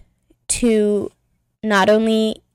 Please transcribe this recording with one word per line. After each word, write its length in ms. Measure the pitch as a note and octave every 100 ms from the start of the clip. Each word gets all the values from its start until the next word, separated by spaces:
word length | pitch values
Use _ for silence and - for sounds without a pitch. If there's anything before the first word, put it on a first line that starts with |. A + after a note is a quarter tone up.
| - _ _ _ -
to 600 | - A#3+ G#3+ G#3 G3+ - - _ _ _ _
not 260 | G#3+ G3+ G3
only 540 | G#3+ A3 A3 A3 - _